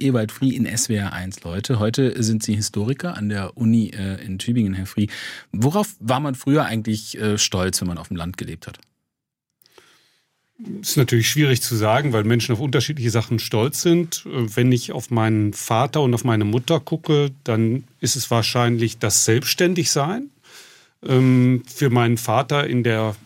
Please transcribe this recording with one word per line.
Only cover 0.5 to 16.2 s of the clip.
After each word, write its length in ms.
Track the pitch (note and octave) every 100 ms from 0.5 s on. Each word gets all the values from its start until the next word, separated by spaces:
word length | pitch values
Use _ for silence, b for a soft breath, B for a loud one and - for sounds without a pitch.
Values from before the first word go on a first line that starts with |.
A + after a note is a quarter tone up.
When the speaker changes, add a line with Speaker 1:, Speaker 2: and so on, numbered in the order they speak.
Speaker 1:
in 120 | - A2+
S 220 | G#2 -
W 80 | G#2+
R 160 | G2+
eins, 300 | E2 F#2 -
Leute. 360 | E2+ F2+ - A#2+
Heute 440 | G#2+ A2+ B2+ -
sind 200 | A2 A2
Sie 120 | A2
Historiker 640 | G#2+ G#2+ G#2 G#2+ C#3 F3 A#2
an 120 | G#2
der 280 | G#2 F#2+ -
Uni, 340 | A2+ A#2 G#2
äh, 340 | G2+ G2 F#2+
in 140 | - F#2+
Tübingen, 360 | - B2 G2+
Herr 120 | F#2+ G2
Frie. 220 | - G#2 B B B B
Worauf 420 | G2 C3 G3 G#3 -
war 200 | A2 C3
man 140 | D3
früher 300 | C3 - D3+
eigentlich, 540 | G#2 A2 G#2+ G#2+ - -
äh, 200 | G#2+ G#2
stolz, 420 | - F#2 F#2 -
wenn 80 | F2+
man 100 | E2
auf 100 | -
dem 80 | F2+
Land 200 | E2+ -
gelebt 300 | A2+ E2 -
hat? 120 | - _ _ _ _ _ _ _ _ b b b b b b b b b - A3+ G3+
Speaker 2:
Ist 160 | - D3+
natürlich 320 | A#2+ A#2 A2
schwierig 340 | C#3+ D3 A#2+
zu 120 | -
sagen, 380 | A2+ G#2+ A#2+ D3
weil 100 | A2+
Menschen 300 | G#2+ A#2+ A2+
auf 80 | A2+
unterschiedliche 500 | C#3+ C3 A#2+ D3+ A#2
Sachen 300 | A2+ - A2+
stolz 420 | - A2+ B2+ -
sind. 420 | F3 E3+ E3+ - -
Äh, 280 | C3+ A2+
wenn 160 | G#2+ B2+
ich 220 | B2 -
auf 180 | - -
meinen 420 | A#2 A2 A2 G#2
Vater 480 | G2+ - A2+ C3 D#3
und 140 | C3+
auf 80 | A#2